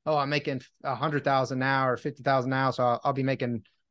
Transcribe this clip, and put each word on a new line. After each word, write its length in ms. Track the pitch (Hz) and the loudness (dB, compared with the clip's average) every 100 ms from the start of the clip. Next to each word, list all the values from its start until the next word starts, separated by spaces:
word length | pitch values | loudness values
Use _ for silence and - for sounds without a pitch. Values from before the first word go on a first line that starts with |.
| - | -2
"Oh, 100 | 151 | 0
I'm 140 | 139 | 0
making 320 | 147 147 131 - _ | -2 -2 -6 -8 _
a 100 | 139 | -8
hundred 300 | 123 151 147 | -4 -2 0
thousand 340 | 139 135 127 131 | 2 2 2 0
now 300 | 131 135 131 | 0 2 2
or 100 | 120 | 0
fifty 240 | 151 - | -4 -4
thousand 300 | 127 135 127 | 0 2 2
now, 180 | 131 135 | 0 0
so 140 | 123 | 2
I'll, 180 | 123 120 | 0 2
I'll 100 | 135 | 0
be 100 | 135 | 0
making, 420 | 135 131 123 120 - _ _ | 0 -2 -2 -4 -8 _ _